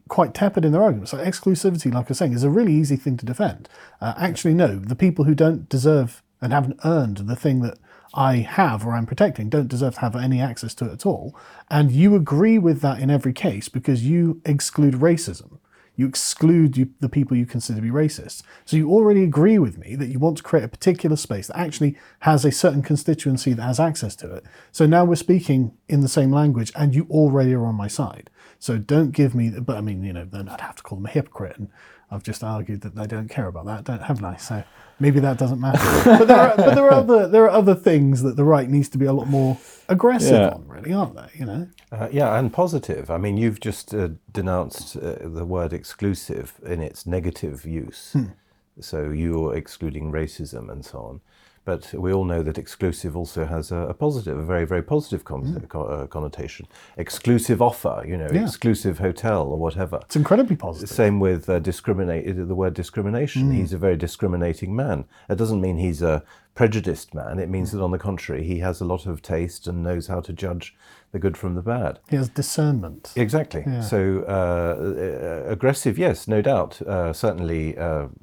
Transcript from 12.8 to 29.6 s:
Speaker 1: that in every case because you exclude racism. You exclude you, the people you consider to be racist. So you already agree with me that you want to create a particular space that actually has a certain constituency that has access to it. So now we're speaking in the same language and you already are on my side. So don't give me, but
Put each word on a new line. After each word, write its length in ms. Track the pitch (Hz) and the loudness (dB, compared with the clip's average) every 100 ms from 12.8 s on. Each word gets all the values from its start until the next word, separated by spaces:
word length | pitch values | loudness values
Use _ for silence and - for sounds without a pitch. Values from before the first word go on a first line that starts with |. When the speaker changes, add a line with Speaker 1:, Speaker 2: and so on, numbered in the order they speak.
Speaker 1:
that 160 | 175 120 | 0 0
in 80 | 135 | 2
every 240 | 143 131 | 2 0
case 360 | 123 185 101 - | -2 -4 -4 -6
because 340 | 127 - 123 | -6 0 0
you 380 | 127 170 170 160 | 2 2 2 0
exclude 500 | 156 143 - - 147 | 0 -2 0 2 2
racism. 640 | 127 160 165 - 85 - - _ _ _ - | 4 2 2 -2 -12 -14 -20 _ _ _ -2
You 100 | 131 | -2
exclude 680 | - - - 160 170 151 123 | -2 -6 2 4 6 4 4
you, 140 | 131 - | -2 -2
the 80 | 135 | -2
people 260 | 147 131 120 | 0 0 0
you 100 | 120 | 0
consider 320 | 120 - 107 | -4 -6 -4
to 40 | |
be 80 | 113 | -2
racist. 520 | 139 156 - - - - - - | 0 0 -2 -16 -18 -20 -18 -2
So 100 | 160 | 0
you 140 | 151 | 4
already 320 | 208 214 202 | 6 6 6
agree 360 | 180 143 190 220 | 4 4 6 6
with 200 | 123 - | 2 -2
me 180 | - 135 | -10 -8
that 120 | 127 | -4
you 100 | 131 | 0
want 180 | 160 151 | 0 -2
to 40 | |
create 220 | - 160 | 0 0
a 40 | 127 | 0
particular 480 | - 190 175 160 151 | -2 0 2 0 0
space 300 | - 101 - | -2 -8 -8
that 120 | - | -6
actually 380 | 170 - 147 143 - - | -6 0 0 -2 -12 -2
has 240 | 156 151 | 2 4
a 80 | 143 | 4
certain 300 | - 175 143 | 4 2 2
constituency 720 | - 147 - 156 143 131 135 | 0 -2 0 -2 0 0 0
that 80 | 117 | -2
has 180 | 123 123 | -2 0
access 340 | 160 147 107 - | 0 0 -8 -10
to 180 | - | -14
it. 100 | 87 - - _ | -14 -18 -20 _
So 120 | - 156 | 2 6
now 180 | 170 175 | 6 6
we're 80 | 165 | 2
speaking 560 | - 175 160 131 117 - - | 2 2 4 2 0 -4 -2
in 120 | 143 | 2
the 60 | 135 | 2
same 220 | 160 135 | 2 2
language 420 | 143 151 117 110 | 4 4 2 -2
and 200 | - 147 | 0 2
you 120 | 135 - | 2 2
already 440 | 156 147 139 127 | 2 4 4 4
are 100 | 127 117 | 2 0
on 80 | |
my 140 | 107 104 | -2 -4
side. 400 | - - - - _ - _ | -6 -6 -8 -20 _ -20 _
So 180 | - 113 | -6 -4
don't 360 | 104 147 147 | 2 2 2
give 220 | 151 135 | 2 2
me, 140 | 120 113 | 2 -2
but 260 | 101 | -2